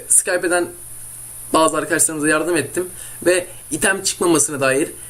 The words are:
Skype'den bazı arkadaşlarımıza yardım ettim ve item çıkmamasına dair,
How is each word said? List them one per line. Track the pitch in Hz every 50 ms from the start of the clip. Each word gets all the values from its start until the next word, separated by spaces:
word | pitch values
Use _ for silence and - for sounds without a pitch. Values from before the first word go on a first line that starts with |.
| -
Skype'den | - - - - 202 180 175 175 170 175 175 170 170 - - - - - - - - - - - - - - - - -
bazı | 160 160 151 156
arkadaşlarımıza | 151 147 156 165 151 - 160 160 151 147
yardım | 156 156 156 160 170 175
ettim | 156 - - - 175 180 185 - - - - - - -
ve | 170 185 180 180 - - - - -
item | - - 226 202 190 190 190
çıkmamasına | - - - 190 175 165 147 143 151 151 131
dair, | 135 131 131 143 165 - - - -